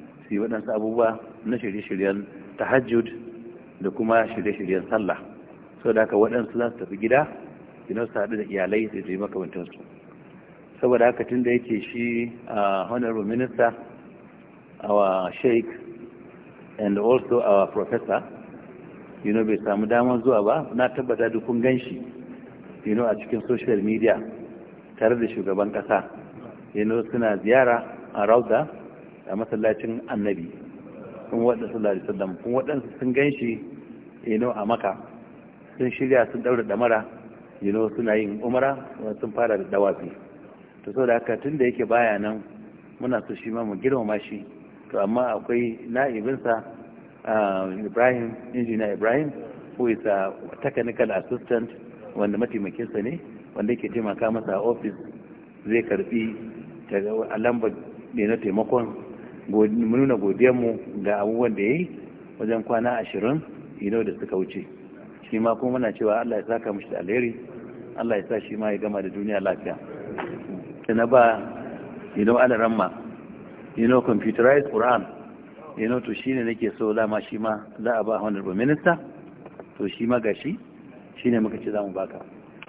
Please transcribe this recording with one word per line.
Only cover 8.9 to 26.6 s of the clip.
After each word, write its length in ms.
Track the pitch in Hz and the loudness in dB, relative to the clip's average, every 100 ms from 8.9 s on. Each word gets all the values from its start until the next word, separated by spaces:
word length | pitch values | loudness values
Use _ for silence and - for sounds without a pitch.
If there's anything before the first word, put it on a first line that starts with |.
da 100 | 98 | -6
su 80 | 87 | -6
yi 60 | 95 | -6
makamantansu. 640 | 101 98 85 92 87 - - - - - - - - - - - | -4 -6 -6 -8 -12 -14 -20 -20 -20 -20 -20 -20 -20 -20 -18 0
Saboda 260 | - 123 117 | 4 6 6
haka 180 | 120 | 4
tun 180 | 117 123 | 0 2
da 80 | 120 | 4
yake 320 | 123 120 107 - | 2 2 -2 -2
shi, 420 | 120 120 117 117 117 - | -4 -2 -2 -4 -8 -6
ah, 380 | 110 101 98 92 | 0 2 2 0
Honorable 340 | 120 120 113 | -2 -2 -2
Minister, 500 | 104 117 127 - 117 117 - - - - - - - - - - | -2 0 -2 2 2 2 -14 -18 -20 -20 -20 -20 -20 -20 -20 -10
our 500 | 101 104 98 95 90 85 | 2 4 4 2 -2 0
Sheikh, 240 | 131 117 107 - - - - - - - - - - - | 2 4 0 -8 -14 -16 -18 -18 -20 -20 -20 -20 -16 -4
and 200 | 104 101 | 0 2
also 420 | 110 127 - 120 | 4 4 4 2
our 240 | 104 101 95 | 6 6 4
Professor, 540 | 104 - 117 - 101 - - - - - - - - - - | 0 -2 -2 0 -2 -4 -16 -18 -18 -18 -18 -18 -18 -18 -6
you 80 | 104 | 0
know, 120 | 107 | 2
bai 120 | 110 104 | 2 0
samu 240 | 110 101 107 | 0 0 4
damar 300 | 120 123 123 | 4 4 2
zuwa 220 | 120 113 | 4 4
ba, 220 | 101 147 135 | 4 2 0
na 140 | 117 127 | 0 0
tabbata 420 | - 127 110 113 | 0 -2 0 0
duk 120 | 113 120 | 0 -2
kun 140 | 117 | 2
gan 180 | 123 127 | 4 2
shi, 240 | - - - - - - - - - - | -2 -10 -12 -14 -16 -18 -18 -20 -20 -8
you 100 | 107 | -2
know, 120 | 107 117 | 2 2
a 80 | |
cikin 280 | 107 - 113 - | 0 -2 -4 0
social 320 | 117 - 107 | -2 2 2
media 320 | 104 110 110 98 - - - - - - - - | 2 2 4 2 0 -12 -14 -16 -18 -20 -14 2
tare 160 | 113 | 4
da 120 | 120 113 | 4 0
shugaban 360 | 107 95 95 104 | -2 -2 0 0
ƙasa, 320 | 104 98 101 - - - - - - | 0 2 0 0 -12 -16 -16 -16 -18